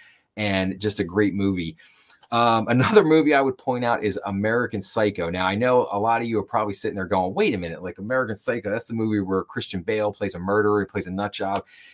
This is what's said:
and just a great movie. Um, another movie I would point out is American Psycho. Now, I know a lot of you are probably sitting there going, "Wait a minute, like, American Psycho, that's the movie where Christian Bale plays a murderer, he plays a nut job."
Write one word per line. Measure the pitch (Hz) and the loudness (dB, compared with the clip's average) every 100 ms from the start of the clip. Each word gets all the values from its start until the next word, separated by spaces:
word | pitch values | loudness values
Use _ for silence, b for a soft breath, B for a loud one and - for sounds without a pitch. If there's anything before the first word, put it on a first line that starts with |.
| b b b - | b b b -6
and | 104 95 95 95 | -2 0 0 -2
just | 104 - | -2 -2
a | 87 | 0
great | 92 104 | 2 2
movie. | 95 98 92 82 78 b b b b b | 2 0 -2 -4 -10 b b b b b
Um, | 117 120 113 107 | 2 4 4 2
another | 127 127 196 | 2 6 6
movie | 156 156 147 | 8 6 6
I | 139 | 4
would | 135 127 | 2 -2
point | - 123 | -4 -2
out | 120 117 104 | 0 0 0
is | 92 101 | -2 -4
American | 98 107 117 120 107 | -2 0 0 -2 -4
Psycho. | - 113 107 98 85 | -4 0 0 0 -4
Now, | 90 92 | -2 -2
I | |
know | 101 123 123 - | 0 2 2 2
a | 101 | 0
lot | 110 120 | 0 0
of | 117 | 0
you | 110 | -2
are | |
probably | 98 113 107 | -2 -2 -2
sitting | 95 110 98 | -4 -6 -4
there | 90 | -2
going, | 95 92 | 0 0
"Wait | 104 208 | 0 0
a | 104 | -2
minute, | 85 80 | -6 -8
like, | 90 87 | -12 -10
American | 104 131 113 104 | -4 -4 -2 -4
Psycho, | - 120 104 | -4 -4 -4
that's | 110 - | -6 -4
the | |
movie | 117 110 107 | -2 0 0
where | 95 95 | 0 -2
Christian | 87 120 - 92 | -4 -8 -8 -6
Bale | 85 107 104 | -4 -2 -2
plays | - 101 | -2 -6
a | 85 | -4
murderer, | 92 104 104 104 | 0 2 4 2
he | 95 | 0
plays | 101 90 | -4 -6
a | |
nut | 92 101 | -4 -6
job." | - 98 98 B B B | -4 -4 -4 B B B